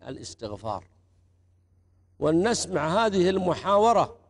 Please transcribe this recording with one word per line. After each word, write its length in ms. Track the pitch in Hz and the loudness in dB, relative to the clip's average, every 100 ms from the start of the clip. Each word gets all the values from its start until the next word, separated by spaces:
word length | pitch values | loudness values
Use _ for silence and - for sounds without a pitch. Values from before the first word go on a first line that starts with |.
| - | -14
الاستغفار. 760 | 135 123 - 107 101 107 98 - _ _ _ _ _ _ _ _ _ _ _ _ - | -14 -14 -12 -12 -10 -8 -8 -10 _ _ _ _ _ _ _ _ _ _ _ _ -4
ولنسمع 880 | 147 165 214 233 - 180 156 190 226 | 0 2 2 0 -4 -4 -2 0 0
هذه 240 | 190 180 | 2 2
المحاورة 880 | 190 180 156 175 202 220 214 139 - _ | 0 -2 -2 2 4 4 4 0 -4 _